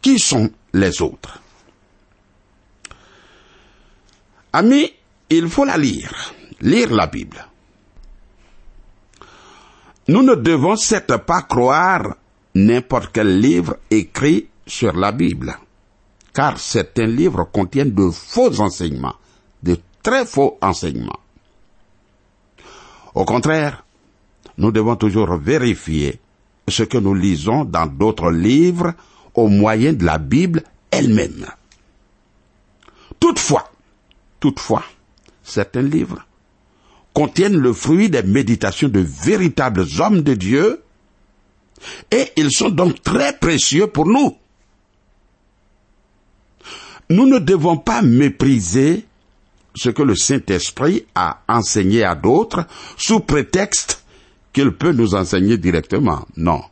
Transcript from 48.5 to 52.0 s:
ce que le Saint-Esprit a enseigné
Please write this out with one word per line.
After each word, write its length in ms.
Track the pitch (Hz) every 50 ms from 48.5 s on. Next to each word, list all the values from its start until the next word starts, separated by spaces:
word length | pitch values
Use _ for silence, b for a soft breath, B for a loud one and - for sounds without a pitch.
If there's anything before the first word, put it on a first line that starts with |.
| 135 117 95 85 87 131 135 151 170 214 220 _ _ _ _ _ _ _ _ _ _ _ _ _ _
ce 140 | - - 123
que 120 | 117 -
le 140 | 147 135 101
Saint-Esprit 880 | 85 - - 139 131 - - 98 87 - - - - 127 151 190 226 - _ _
a 280 | - 90 82 67 - _
enseigné 560 | - 113 117 104 - - 107 95 92 104 117